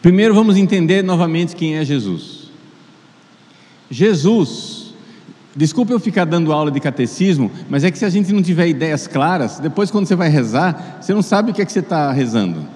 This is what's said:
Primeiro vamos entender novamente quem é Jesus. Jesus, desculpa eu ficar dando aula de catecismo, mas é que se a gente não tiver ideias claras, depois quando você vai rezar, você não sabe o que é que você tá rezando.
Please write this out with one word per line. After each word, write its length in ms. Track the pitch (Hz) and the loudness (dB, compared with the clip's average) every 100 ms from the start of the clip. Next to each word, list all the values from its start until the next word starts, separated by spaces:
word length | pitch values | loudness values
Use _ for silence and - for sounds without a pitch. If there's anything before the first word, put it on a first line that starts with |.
Primeiro 320 | 175 185 220 | 6 6 4
vamos 220 | 208 220 196 | 4 4 4
entender 480 | 190 196 165 190 | 2 2 2 2
novamente 520 | 185 175 170 165 170 - | 2 0 0 0 -4 -4
quem 200 | 160 156 | -4 -2
é 80 | |
Jesus. 600 | 143 143 101 85 - - - - - - - - - _ _ _ - - - - _ | -2 -2 -4 -6 -10 -20 -20 -20 -20 -20 -20 -20 -20 _ _ _ -20 -20 -20 -20 _
Jesus, 1040 | 120 202 180 160 226 160 - - - - - - - - - - 139 | 0 2 4 2 2 0 -4 -14 -16 -18 -20 -20 -20 -20 -20 -18 -2
desculpa 380 | 156 151 226 | 0 0 0
eu 60 | 240 | 0
ficar 260 | 214 185 170 | 0 0 0
dando 260 | 170 156 | 0 2
aula 200 | 151 151 | 0 0
de 80 | 139 | -2
catecismo, 720 | 143 - 120 - 190 156 107 - - | -4 -2 -4 0 0 2 0 -4 -4
mas 140 | 139 | 0
é 80 | 175 | 0
que 60 | - | 0
se 40 | |
a 60 | 208 | -2
gente 240 | 185 185 | 0 2
não 80 | 208 | 0
tiver 260 | 175 165 170 | 2 2 2
ideias 400 | 139 160 151 - | 0 -2 -4 -4
claras, 520 | 139 151 180 117 - | -2 0 0 -2 -4
depois 320 | 151 - 202 | -6 -2 -2
quando 160 | 208 190 | -2 0
você 80 | 180 | 0
vai 120 | 170 | 2
rezar, 720 | 151 117 120 180 156 - - | 2 2 0 0 -2 -10 -12
você 140 | - | -2
não 80 | 208 | -2
sabe 300 | 185 202 220 | 2 0 0
o 20 | |
que 80 | 208 | -2
é 40 | 196 | -2
que 60 | |
você 120 | 202 | -2
tá 280 | - 170 143 | -2 -2 0
rezando. 560 | 135 123 113 92 82 73 | 0 0 0 0 -4 -10